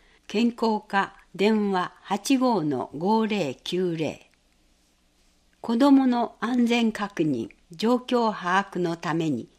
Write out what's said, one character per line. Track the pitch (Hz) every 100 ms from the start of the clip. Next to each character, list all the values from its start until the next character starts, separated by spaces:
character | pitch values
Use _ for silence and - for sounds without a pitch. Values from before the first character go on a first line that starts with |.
| _ _ -
健 | 202 233
康 | 233 226 214 -
課。 | 196 185 - _
電 | 175 208 220 202
話 | 190 175 -
八 | - 185 - 269
五 | 254 208
の | 151 127 - 143
五 | 180 226 220
零 | 208 147 123
九 | - 180 185 165
零。 | 143 - _ _ _ _ _ _ _ _ _ _ _ _ _ _
子 | - 233
ど | 285
も | 269 262
の | 240 233 -
安 | 220 247 233
全 | 240 226
確 | 214 202 -
認、 | 156 123 113 _ -
状 | 165 220 247
況 | 247 247 226
把 | 196 175 190 196
握 | 190
の | 175 165
た | 170
め | 160 160
に | 120 -